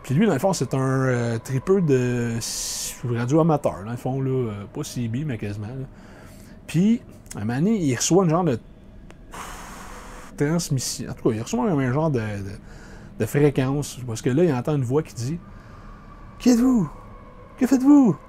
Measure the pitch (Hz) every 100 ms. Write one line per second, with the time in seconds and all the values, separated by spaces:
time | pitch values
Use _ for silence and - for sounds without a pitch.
0 | - 131 220 139 196 180 131 135 131 131
1 | 131 123 117 113 - 131 - 190 165 131
2 | 123 123 120 117 - - - - - -
3 | 120 117 120 156 165 151 123 87 101 120
4 | 135 135 135 131 117 104 110 - 151 -
5 | 120 117 156 113 104 104 104 135 131 -
6 | - - - - - - - 156 202 233
7 | - - - - 104 123 180 226 151 117
8 | - 165 185 160 175 117 - - - -
9 | - - - - - - - - - -
10 | - - - - 147 170 - 135 - -
11 | - 120 160 110 120 226 240 151 131 131
12 | 160 131 107 101 98 - - - - -
13 | - - 113 147 147 139 131 143 139 -
14 | 123 110 139 127 180 131 123 147 120 139
15 | 160 - 120 170 - - - - - -
16 | - - - - 240 240 254 247 156 -
17 | - - - - - - 247 269 262 294
18 | 254 147